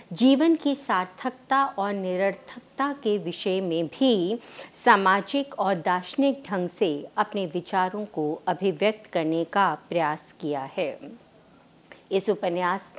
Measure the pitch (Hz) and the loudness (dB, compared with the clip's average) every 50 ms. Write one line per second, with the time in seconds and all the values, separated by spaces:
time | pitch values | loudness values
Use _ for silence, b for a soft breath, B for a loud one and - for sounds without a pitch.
0 | B B 175 160 233 262 269 262 311 339 330 311 - 294 277 277 - - 214 185 | B B 0 4 6 6 6 6 6 4 4 4 2 0 -2 -2 -2 -2 0 0
1 | 180 180 - - - 254 254 - - - 262 269 269 - - - 196 202 202 202 | -2 -2 -6 -8 -8 -8 -8 -8 -4 0 2 2 2 2 0 -2 -4 -2 -2 -4
2 | 190 185 180 180 196 196 190 - - - - - - - - - 277 285 285 285 | -2 -2 0 0 0 0 0 -4 -10 -18 -18 -18 -20 -12 -6 -4 -2 -2 -4 -2
3 | - 226 208 202 170 165 175 - - 202 185 190 190 180 165 165 170 151 - - | 0 0 0 0 -2 -4 -6 -4 -2 0 0 0 0 0 0 0 -2 -2 -2 2
4 | 269 262 240 196 170 180 220 240 B B B B B B B - - 247 226 196 | 4 4 4 4 2 0 -2 -4 B B B B B B B 0 4 6 6 6
5 | 196 190 190 202 190 - - 285 277 277 - - 202 190 202 170 156 190 180 180 | 6 4 2 2 0 -2 -4 -4 -4 -4 -4 -2 -2 0 0 0 0 0 -2 -2
6 | 180 - - - 269 277 269 277 - - 196 185 180 175 - - 214 175 147 143 | -4 -4 -2 0 2 2 0 -2 -4 -6 -4 -2 -4 -4 -2 -2 0 0 0 -2
7 | 160 - - - 208 - - 202 190 165 151 180 165 - - 190 185 185 185 208 | -6 -6 -4 -4 -4 -2 -4 -6 -6 -4 -6 -6 -6 -2 -2 0 0 -2 -2 -6
8 | 214 202 - - 151 151 156 - - - 170 160 190 196 175 151 190 214 214 214 | -10 -8 -6 -4 -4 -2 -4 -4 -4 -4 -4 -2 0 -2 0 0 0 0 0 -2
9 | - - - 175 160 156 160 165 170 - - 202 196 180 151 151 - - 175 170 | -6 -6 -4 -2 0 0 0 -2 -2 0 0 2 2 2 0 -2 -6 -4 -2 0
10 | 160 147 151 156 - - - - - 147 147 135 135 135 - - 175 143 - - | 0 0 -2 -6 -10 -16 -16 -10 -6 -6 -4 -4 -6 -8 -6 -6 -6 -6 -6 -10
11 | - 143 233 - - - _ - - _ - - - _ _ _ _ B B B | -14 -18 -20 -20 -20 -20 _ -20 -20 _ -20 -20 -20 _ _ _ _ B B B
12 | B B 190 196 185 - 202 165 - 185 170 175 180 175 185 196 - - - | B B -2 -2 0 0 -2 -2 -2 -4 -2 0 0 0 -2 -2 -6 -8 -6